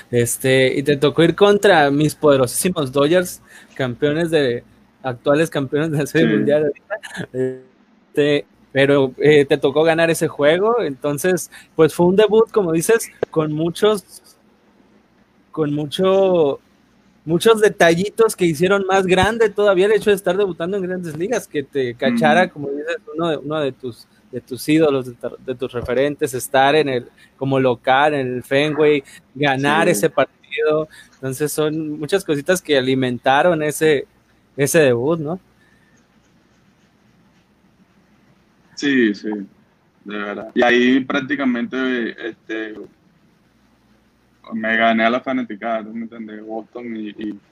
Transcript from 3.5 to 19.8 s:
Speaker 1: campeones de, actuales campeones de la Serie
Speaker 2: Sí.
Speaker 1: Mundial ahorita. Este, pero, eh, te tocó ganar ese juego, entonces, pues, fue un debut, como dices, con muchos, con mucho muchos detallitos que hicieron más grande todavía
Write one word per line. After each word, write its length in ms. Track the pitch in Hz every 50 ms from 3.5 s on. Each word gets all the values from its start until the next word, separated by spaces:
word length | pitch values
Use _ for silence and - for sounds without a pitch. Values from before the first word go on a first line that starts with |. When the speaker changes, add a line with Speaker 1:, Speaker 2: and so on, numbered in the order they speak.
| - - - _ -
Speaker 1:
campeones 580 | - 170 123 120 - 147 147 147 160 175 165
de, 320 | 165 156 143 127 120 120 - _ _ _ _ _ _ _
actuales 480 | - 131 123 120 - 147 143 151 165 156
campeones 420 | - 156 139 127 - 143 156 165
de 60 | 151 147
la 80 | 143
Serie 220 | 127 - 151 - -
Speaker 2:
Sí. 60 | 107
Speaker 1:
Mundial 300 | 143 - - 147 151 156
ahorita. 1000 | 143 - - _ - 202 214 - - - - 160 - - 127 131 131 127 127 131 _ _ _ _ _ _ _ _ _
Este, 340 | - - 143 147 147 143 - _ _ _ _ _ -
pero, 400 | 135 139 139 143 143 135 131 131 -
eh, 280 | - 147 151 147 143
te 120 | 143 156 143
tocó 260 | - 143 127 151 160
ganar 260 | 165 160 160 165 165
ese 180 | 160 - 165 151
juego, 540 | - - 143 147 160 180 202 220 233 240
entonces, 680 | 196 156 135 131 - 147 147 143 - 185 185 165 - - - - - _ _
pues, 180 | - 160 151 -
fue 120 | - 175
un 120 | 180 190 190
debut, 340 | 220 202 196 220 226 220
como 220 | - 220 196 170 160
dices, 360 | 170 165 - 220 233 - - - _ - -
con 220 | - 160 156 156 151
muchos, 680 | 151 160 175 170 - - 208 214 208 - _ - - _ _ _ _ _ _ _ _ _ _ _ _ _ _ _ _ _ _ _ _ _ _ _ _ _ _
con 220 | - - 156 147 147
mucho 840 | 147 151 143 - - 185 190 190 196 196 190 180 170 156 139 135 - _ _ _ _ _ _ _ _ _ _ _ _ -
muchos 360 | 147 165 170 - 226 226 214
detallitos 760 | 214 202 170 - 175 170 170 170 190 208 - - 226 220 -
que 100 | - 185
hicieron 400 | 170 160 139 180 185 202 202 196 185
más 180 | 190 190 190
grande 440 | 185 180 185 185 202 226 233 226 208
todavía 360 | 196 - 208 208 196 175